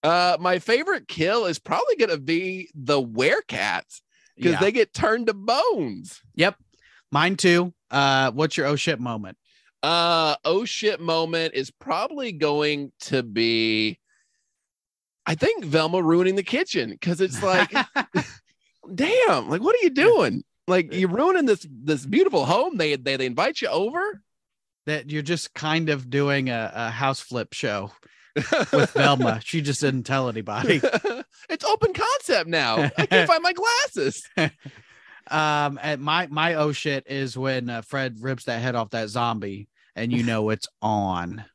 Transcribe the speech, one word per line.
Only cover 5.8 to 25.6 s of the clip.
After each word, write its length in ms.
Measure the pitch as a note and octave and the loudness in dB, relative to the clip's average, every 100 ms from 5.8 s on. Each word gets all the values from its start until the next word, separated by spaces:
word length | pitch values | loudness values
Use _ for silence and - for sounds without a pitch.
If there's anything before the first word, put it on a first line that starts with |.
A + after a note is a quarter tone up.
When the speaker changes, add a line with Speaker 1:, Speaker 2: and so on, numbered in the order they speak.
| C#3 F#2+ F3+ - _ - | -2 -6 -14 -20 _ 0
Speaker 2:
Yep. 200 | E3+ - _ _ _ _ _ | 0 0 _ _ _ _ _
Mine 240 | C#3+ E3+ G3 | 2 2 4
too. 380 | F#3 F3 F3+ - _ | 4 4 2 -6 _
Uh, 400 | C3+ C#3 C3+ C3+ | 2 4 4 2
what's 240 | A#2 D#3 - | 0 -2 0
your 100 | C#3 | 0
oh 80 | C#3+ | 0
shit 220 | - C#3 | -2 -2
moment? 360 | B2 A2 G2 F#2 _ _ _ _ | -4 -6 -10 -16 _ _ _ _
Speaker 1:
Uh, 540 | C#3+ E3+ E3+ E3 D#3+ D3+ D#3 | 0 2 4 2 2 0 0
oh 180 | F3+ | 0
shit 380 | A3+ - G#3+ F#3+ | 0 -2 -2 -2
moment 520 | E3 E3 E3 E3 D#3+ - | 0 0 0 -2 -2 -4
is 140 | C3+ | -6
probably 600 | _ - E3 A3 D4 B3+ | _ -4 -4 -4 -6 -8
going 640 | E3 D3 D3 D3 D3 C#3+ _ | -2 0 2 0 -2 -6 _
to 200 | - C3+ | -4 -2
be, 760 | A#2+ G#2 A2+ A2+ A2+ A2 G#2+ - _ _ _ _ _ _ _ _ _ _ _ _ - | -2 0 2 2 2 0 0 -4 _ _ _ _ _ _ _ _ _ _ _ _ -6
I 100 | D#3 | 0
think, 300 | E4 A4 F#3+ | 0 0 0
Velma 360 | D3+ D#3+ F3+ | 2 2 2
ruining 340 | E3 E3 F3+ G3 | 4 4 4 0
the 80 | |
kitchen, 540 | F#3 B3+ F#4 E3+ A2+ - | -2 -2 -2 -2 -4 -4
'cause 180 | - E3+ | -4 0
it's 220 | F#3+ - | -2 0
like, 260 | G3+ F#3 G3+ | 0 2 2
Speaker 2:
<laughs> 1200 | - - C#4+ - C#4+ - - _ _ _ _ - F3+ | 0 -2 -4 -2 -4 -4 -12 _ _ _ _ -16 -4
Speaker 1:
damn, 540 | D4+ A#4+ A#4+ - - | 0 4 4 2 0
like, 120 | D#3+ | -2
what 140 | C4+ A#4+ | 2 4
are 80 | |
you 80 | F#4 | 2
Speaker 2:
Yeah. 100 | C4 | 4
Speaker 1:
doing? 400 | F4+ A4+ C#3 C#3 - _ - | 4 6 4 0 -8 _ 0
Like, 240 | F#3 D#3+ | 0 0
Speaker 2:
Yeah. 80 | E3 | 0
Speaker 1:
you're 100 | F#3 | 0
ruining 360 | F#3+ D#4+ F#4+ C#4 | 2 2 4 2
this, 200 | G3+ D#3+ | 0 -2
this 360 | B2+ C3+ D3+ C3+ | -12 -2 -2 0
beautiful 400 | B3 F#4+ G3+ C3+ | 2 4 2 2
home. 320 | F#3 D#4+ C4+ | 2 2 0
They, 180 | D#3 C#3+ | -2 -2
they, 220 | B2+ C3+ | -2 -2
they 80 | B2+ | -2
invite 360 | B2 G#3+ D#4+ | 0 -2 -2
you 60 | - | -2
over. 520 | D3+ G3+ D#4+ G4+ G4+ _ _ _ _ _ _ - | -2 -2 -2 -6 -8 _ _ _ _ _ _ -8
Speaker 2:
That 240 | D3+ C3 | -8 -6
you're 120 | D3+ | -8
just 320 | C#3+ E3 - | -4 -6 -6
kind 340 | - | -8